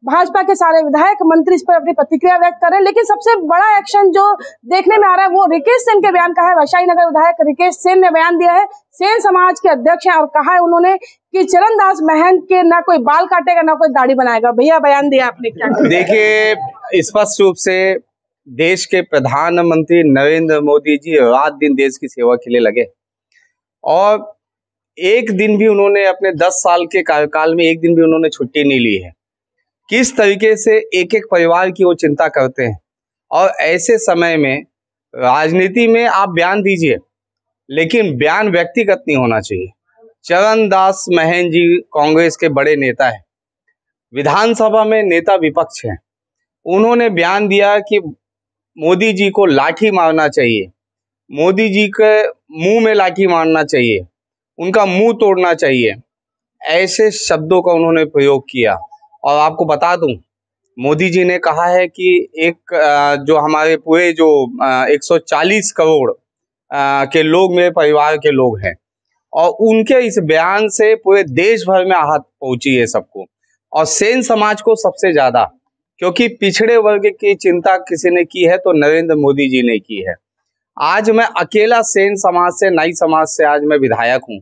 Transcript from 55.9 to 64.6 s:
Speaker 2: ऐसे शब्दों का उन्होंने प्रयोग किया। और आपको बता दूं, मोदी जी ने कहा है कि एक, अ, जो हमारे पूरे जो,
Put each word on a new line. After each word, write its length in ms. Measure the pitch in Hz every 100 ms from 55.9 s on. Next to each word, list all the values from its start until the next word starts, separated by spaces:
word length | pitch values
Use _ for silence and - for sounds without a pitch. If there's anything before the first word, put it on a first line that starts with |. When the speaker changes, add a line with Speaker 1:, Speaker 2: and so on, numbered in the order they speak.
| 101 _ _ _ _ _ _
Speaker 2:
ऐसे 500 | 143 165 185 - 214
शब्दों 500 | 208 - 160 156 185
का 100 | 175
उन्होंने 340 | 170 165 165 156
प्रयोग 380 | 147 139 135
किया। 340 | - 131 110 87 - - _ _
और 140 | 139 147
आपको 280 | 156 160 165
बता 300 | 147 170 175
दूं, 200 | 160 110 _ _ _ _ _ -
मोदी 300 | 131 151 185
जी 140 | 175
ने 140 | 180 180
कहा 280 | 170 151 175
है 220 | 180 180
कि 440 | - 185 180 - 156
एक, 340 | 165 170 -
अ, 500 | 170 151 147 143 143
जो 140 | 139 156
हमारे 400 | 151 151 156 156
पूरे 340 | 160 160 175
जो, 140 | 160 160 147 127 131